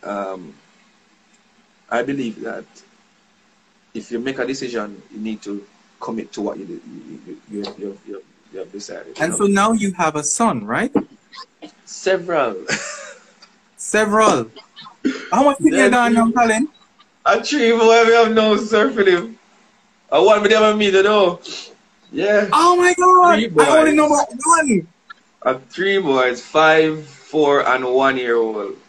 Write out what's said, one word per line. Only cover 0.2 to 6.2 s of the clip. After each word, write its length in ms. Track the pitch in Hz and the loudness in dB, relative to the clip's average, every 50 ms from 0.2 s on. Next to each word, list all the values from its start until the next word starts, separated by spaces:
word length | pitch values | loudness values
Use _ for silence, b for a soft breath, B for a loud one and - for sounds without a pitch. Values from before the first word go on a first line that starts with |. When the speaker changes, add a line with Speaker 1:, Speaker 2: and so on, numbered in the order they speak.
| 101 95 95 92 90 73 - _ _ _ _ _ _ _ _ _ _ _ _ _ _ _ _ _ _ _ _ _ _ _ _ _ _ _ | -8 -10 -12 -14 -16 -20 -20 _ _ _ _ _ _ _ _ _ _ _ _ _ _ _ _ _ _ _ _ _ _ _ _ _ _ _
Speaker 1:
I 100 | - 117 | -6 -4
believe 400 | 123 135 143 139 127 117 107 - | -4 -4 -6 -6 -6 -8 -10 -10
that 240 | - 113 101 92 92 _ _ - _ _ _ _ _ _ _ _ _ _ _ _ _ _ _ _ _ _ _ _ _ _ _ | -12 -14 -12 -14 -16 _ _ -20 _ _ _ _ _ _ _ _ _ _ _ _ _ _ _ _ _ _ _ _ _ _ _
if 180 | 117 107 - | -16 -14 -10
you 80 | 120 117 | -10 -8
make 200 | 120 135 135 - | -8 -8 -6 -6
a 60 | 123 | -6
decision, 540 | 127 135 135 135 123 120 117 104 104 101 95 - _ | -8 -6 -8 -10 -10 -8 -8 -10 -10 -14 -20 -20 _
you 80 | - 104 | -16 -12
need 240 | 107 110 110 107 - | -10 -10 -10 -10 -12
to 200 | 104 101 101 101 _ _ _ _ _ _ _ | -12 -12 -12 -14 _ _ _ _ _ _ _
commit 340 | - 120 117 110 | -14 -10 -10 -10